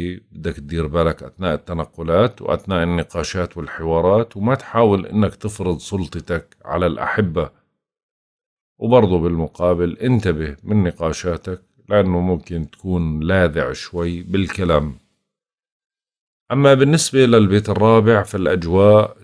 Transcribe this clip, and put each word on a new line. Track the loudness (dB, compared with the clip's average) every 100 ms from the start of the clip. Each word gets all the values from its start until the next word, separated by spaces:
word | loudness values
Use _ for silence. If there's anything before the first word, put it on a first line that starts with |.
| -8 -10 -16
بدك | -12 -10 -10
تدير | -8 -6 -2
بالك | 0 0 -2
أثناء | -10 -8 -4
التنقلات | -4 -6 -8 -8 -8 0 2 2 -2
وأثناء | -4 -4 -2 -2
النقاشات | 0 -2 -4 -6 -6 -4 -6 -8
والحوارات، | -12 -8 -2 0 2 2 0 -4
وما | -2 -2
تحاول | -2 2 4 2 0
إنك | 0 0 -2
تفرض | -10 -6 -4 -4
سلطتك | -6 -8 -6 -10 -6 -8 -8 _ -6
على | -2 0
الأحبة. | -2 -4 -2 -2 -2 -6 _ _ _ _ _ _ _ _ _ _ _ _ -8
وبرضه | 2 6 6 4
بالمقابل | 2 -2 -4 -2 0 2 0 -2
انتبه | 0 0 0 -2 -4 -8
من | -2 0
نقاشاتك | 0 -2 -4 -4 -4 -6 -8 -12 _ _ -2
لأنه | 2 2 0
ممكن | 0 -2 -4 -8 -10
تكون | -10 -4 -2 -2 -2
لاذع | 0 2 2 0 -4
شوي | -6 -10 -6 -4 -6
بالكلام. | -4 -2 -2 -2 0 0 0 -8 _ _ _ _ _ _ _ _ _ _ _ _ _ _ -6
أما | 0 2
بالنسبة | 4 4 2 0 2 4
للبيت | 4 4 2 0
الرابع، | 0 4 4 4 2
فالأجواء | 0 -2 -2 -2 0 4 6 6 4 -4